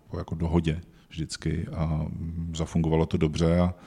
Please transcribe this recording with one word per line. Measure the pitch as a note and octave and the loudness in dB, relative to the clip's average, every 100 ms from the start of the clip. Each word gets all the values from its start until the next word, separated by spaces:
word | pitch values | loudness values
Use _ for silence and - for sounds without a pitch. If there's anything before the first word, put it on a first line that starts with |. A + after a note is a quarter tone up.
| - | -12
po | F#2 | -10
jako | E2 E2 | -6 -4
dohodě | E2+ E2+ D#2+ E2 - - - | 2 2 2 -2 -6 -20 -14
vždycky | E2 D2 - E2 D#2 - E2 | -8 -8 -4 -4 -2 -4 -4
a, | D#2+ | -2
mm, | D#2 D#2 - E2+ E2 E2+ D#2+ | -2 -4 -6 -8 -6 -6 -6
zafungovalo | D#2+ E2+ D#2+ D#2+ D#2+ | -2 0 2 2 2
to | F2 | 2
dobře | D#2+ D#2 E2+ F2 | 2 2 4 4
a, | F2+ - | 2 0